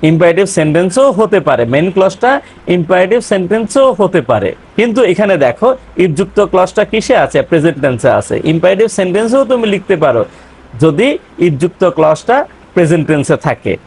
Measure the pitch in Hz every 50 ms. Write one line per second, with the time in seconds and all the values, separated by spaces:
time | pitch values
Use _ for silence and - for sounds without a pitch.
0 | - 156 160 160 175 175 170 175 202 180 - - 160 151 147 165 180 185 180 254
1 | 269 277 226 180 220 202 214 190 147 147 139 117 120 113 120 143 160 190 175 196
2 | 185 190 185 - - 247 269 285 - - - - - - 180 180 170 160 185 180
3 | 185 185 214 247 247 - 214 196 185 175 202 220 226 208 - 277 269 262 233 170
4 | 208 175 190 180 135 - 123 107 98 92 - - - - - - 214 240 220 233
5 | 254 180 185 165 214 202 190 165 139 - - - - 247 262 262 - - - -
6 | 175 185 156 139 196 190 - - 208 185 185 185 185 175 - - 208 202 - 220
7 | - - 254 208 151 131 - 143 131 - - 165 143 165 156 147 131 143 127 117
8 | 113 131 110 104 104 - - 110 - 151 160 165 165 180 196 190 220 226 - -
9 | 190 180 175 202 220 226 233 269 269 220 262 247 233 214 202 196 190 - 196 160
10 | 160 147 123 113 107 - - - - - - - - - - 113 123 160 151 147
11 | 220 269 294 - - - - - - 180 156 131 160 180 - - 196 180 170 -
12 | 160 156 156 151 - - 240 277 311 - - - - - - - 175 151 165 170
13 | 151 123 156 147 139 - 156 131 - 156 123 - - 107 90 - -